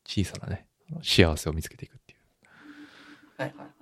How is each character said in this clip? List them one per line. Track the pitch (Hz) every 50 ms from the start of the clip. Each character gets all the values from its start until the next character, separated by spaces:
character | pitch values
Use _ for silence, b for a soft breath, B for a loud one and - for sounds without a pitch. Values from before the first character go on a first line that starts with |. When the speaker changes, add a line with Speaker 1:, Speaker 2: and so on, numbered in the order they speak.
| _
Speaker 1:
小 | - - - 95
さ | - - -
な | - -
ね、 | 95 - - _ _ _ _ -
あ | 151
の、 | 160 -
幸 | - - - 95 82 78 -
せ | - 80
を | 76
見 | 80
つ | 80 -
け | - -
て | -
い | -
く | -
っ | -
て | _ - -
い |
う | _ _ _ _ _ _ B B B B 302 294 294 294 B B B B B 294 B B - _ -
Speaker 2:
は | 131
い | -
は | -
い | -
は | -
い | - - _